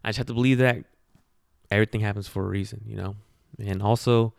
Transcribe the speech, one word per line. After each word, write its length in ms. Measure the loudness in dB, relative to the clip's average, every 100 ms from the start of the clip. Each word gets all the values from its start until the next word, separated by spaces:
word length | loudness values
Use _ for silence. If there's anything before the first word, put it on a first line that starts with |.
I 60 | -6
just 80 | -4
have 100 | -4
to 60 |
believe 240 | 2 4 4
that 260 | 4 2 -6 _ _ _ _ _ _ _ _
everything 300 | 2 2 0
happens 260 | -2 -4 -6
for 180 | -6 -4
a 40 |
reason, 340 | -4 -6 -10 -12
you 100 | -8
know? 200 | -8 -10 -18 _ _ -10
And 220 | -6 -2
also, 520 | 0 2 4 4 2